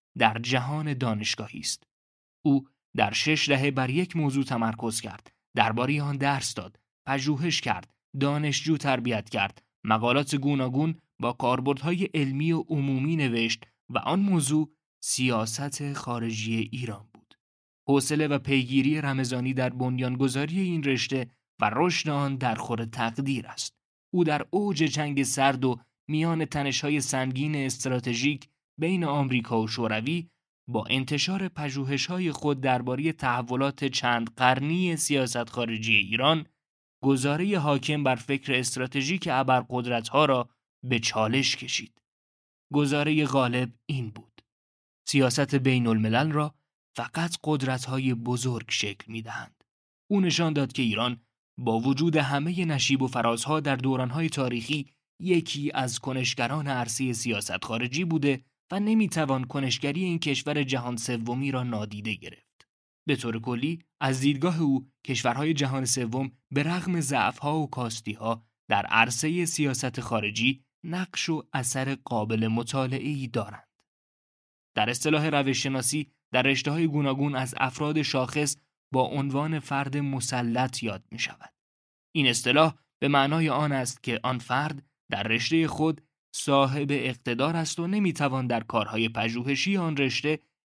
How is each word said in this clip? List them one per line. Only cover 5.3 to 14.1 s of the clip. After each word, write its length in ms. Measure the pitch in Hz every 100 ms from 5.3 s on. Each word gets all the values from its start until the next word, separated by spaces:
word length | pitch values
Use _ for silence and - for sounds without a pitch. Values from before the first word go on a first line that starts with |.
| _ _ -
درباره 460 | 110 113 127 147
آن 140 | 143 139
درس 380 | 139 139 -
داد، 240 | - - - _ _ -
پژوهش 540 | 139 135 143 165 -
کرد، 340 | 135 90 - _ _ 139
دانشجو 560 | 139 147 151 135 151 151
تربیت 540 | 143 127 120 113 104
کرد، 320 | 113 98 - _ _
مقالات 520 | - 110 117 131 143 143
گوناگون 580 | 139 143 131 127 160 165 _ _
با 120 | 120
کاربردهای 760 | 123 127 127 131 135 156 175 196
علمی 380 | 160 139 135 156
و 120 | 165 -
عمومی 480 | 156 139 131 139 165
نوشت 480 | 139 117 113 - - _ _
و 80 | 120
آن 220 | -